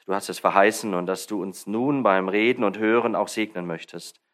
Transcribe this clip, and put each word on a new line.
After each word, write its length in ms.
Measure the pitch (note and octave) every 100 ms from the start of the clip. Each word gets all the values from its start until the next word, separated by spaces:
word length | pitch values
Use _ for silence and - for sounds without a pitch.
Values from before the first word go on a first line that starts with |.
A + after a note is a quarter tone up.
| -
Du 80 |
hast 140 | G2 -
es 120 | F2+
verheißen 540 | F#2+ F#2+ G2+ A2 A2
und 120 | F2+ F2+
dass 200 | F#2 -
du 160 | G#2
uns 260 | F#2+ F#2 -
nun 360 | A2 C3 C#3
beim 240 | G#2+ F#2+ F#2+
Reden 380 | G#2 A2+ B2 G#2
und 120 | G2
Hören 380 | G#2+ A#2 A2+ G2
auch 140 | G2+
segnen 360 | - G#2 F#2 F2
möchtest. 540 | E2 - F2 - - _